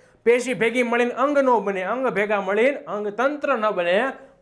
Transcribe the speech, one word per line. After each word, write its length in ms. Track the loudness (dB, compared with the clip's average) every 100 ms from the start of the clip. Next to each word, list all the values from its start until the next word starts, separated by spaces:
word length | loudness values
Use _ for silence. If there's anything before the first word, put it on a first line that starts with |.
| -20 _
પેશી 300 | 2 2 0
ભેગી 300 | -2 0 0
મળીને 280 | 0 0 0
અંગ 260 | 0 0 2
ન 220 | 4 2
બને, 240 | 0 -4
અંગ 260 | -4 -2 -2
ભેગા 320 | 0 0 0
મળીને 360 | 0 2 2 0
અંગતંત્ર 800 | -6 -6 -6 -2 -2 -2 -2 0
ન 120 | 0
બને, 400 | 0 2 2 0 -6 -18 _